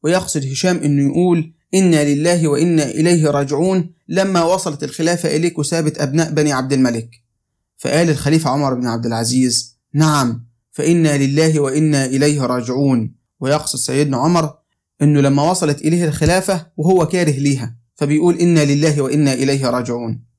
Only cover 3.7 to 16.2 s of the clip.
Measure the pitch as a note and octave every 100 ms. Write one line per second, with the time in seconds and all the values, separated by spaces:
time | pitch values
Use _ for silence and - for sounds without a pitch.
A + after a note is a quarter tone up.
3.7 | F#3 F3 - - F3+ G3 F#3 E3 F#3 F#3
4.7 | C#3+ D3 - E3 F3 E3+ D3 E3+ - C#3+
5.7 | E3 D#3 D3+ C#3 D3 E3 D#3 D3+ C3+ C3
6.7 | C3+ B2+ A2+ A2+ - _ _ _ _ _
7.7 | _ - D3 E3+ D3+ C#3 D#3+ D#3 C3+ C#3
8.7 | B2+ B2 A#2 A#2 A2+ A2+ B2+ B2+ A#2+ -
9.7 | _ _ C#3+ D#3 D3 B2+ A#2 - _ _
10.7 | - D3+ E3+ D#3+ C#3+ C3+ C#3 D#3+ D#3 C#3+
11.7 | C#3 D#3 C#3+ C3+ C3+ D3 D3 B2+ B2 A#2
12.7 | B2+ C#3+ B2+ A2 - _ _ C3+ D3 -
13.7 | C#3+ - C3 D3+ C3 E3 F3 D#3 - _
14.7 | _ _ _ D3 D3 C#3 C#3 D3+ F#3 D#3
15.7 | D3 D#3 E3+ E3+ D#3+